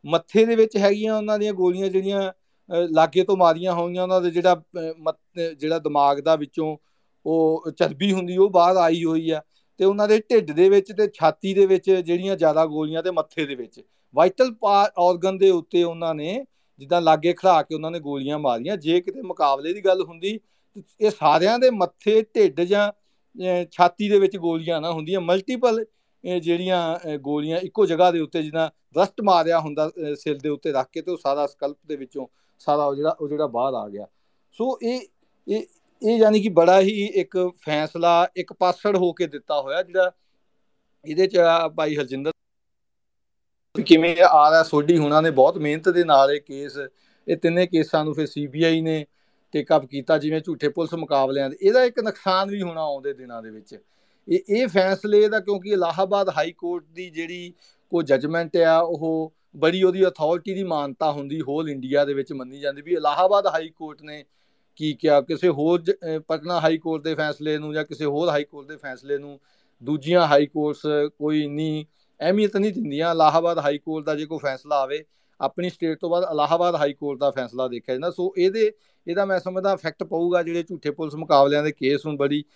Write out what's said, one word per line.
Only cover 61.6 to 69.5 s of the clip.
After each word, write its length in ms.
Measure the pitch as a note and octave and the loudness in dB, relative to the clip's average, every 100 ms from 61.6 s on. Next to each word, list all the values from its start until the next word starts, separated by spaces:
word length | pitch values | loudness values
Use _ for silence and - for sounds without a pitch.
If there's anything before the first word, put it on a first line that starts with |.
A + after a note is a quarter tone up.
| D#3 | -6
ਇੰਡੀਆ 360 | C#3 C3 C#3+ C#3+ | -8 -2 0 0
ਦੇ 80 | |
ਵਿੱਚ 200 | C#3 C3+ | -4 -6
ਮੰਨੀ 260 | C#3 B2+ C#3 | -10 -14 -10
ਜਾਂਦੀ, 220 | C#3+ C#3+ | -10 -8
ਵੀ 100 | D3 | -6
ਇਲਾਹਾਬਾਦ 560 | F3 D3+ D3 F#3 F#3+ G3 | -2 0 2 2 2 2
ਹਾਈ 220 | D#3+ E3 | -2 -6
ਕੋਰਟ 320 | - D#3 D3 | -14 -18 -16
ਨੇ 240 | D3+ D3+ - _ _ _ _ - | -18 -20 -20 _ _ _ _ -8
ਕੀ 180 | D3+ | -6
ਕਿਹਾ, 280 | C3+ D#3 C#3+ | -2 2 2
ਕਿਸੇ 280 | C3+ D#3+ F3+ | 2 -2 0
ਹੋਰ 320 | C#3+ D#3 F3 | 0 0 0
ਜ-, 100 | E3 | 0
ਅਹ, 280 | - E3+ D#3+ D#3 | -4 -4 -8 -6
ਪਟਨਾ 320 | D#3+ D#3+ F3 | -6 -4 0
ਹਾਈ 180 | D#3+ D#3+ | 0 0
ਕੋਰਟ 260 | E3 D#3+ | -4 -6
ਦੇ 120 | D#3 D#3 | -6 -4
ਫੈਸਲੇ 420 | D3+ D3 D3+ D3+ | -4 -6 -6 -6
ਨੂੰ 160 | D3+ | -6
ਜਾਂ 100 | D3+ | -8
ਕਿਸੇ 220 | D3+ C#3+ D3+ | -8 -6 -6
ਹੋਰ 240 | D3 E3+ | -2 -2
ਹਾਈ 140 | D3 | -2
ਕੋਰਟ 240 | C#3+ C#3+ C#3 | -4 -12 -20
ਦੇ 80 | D3+ | -18
ਫੈਸਲੇ 420 | C#3+ B2 C#3 C#3+ | -16 -14 -8 -10
ਨੂੰ 220 | C#3+ C#3 _ | -10 -20 _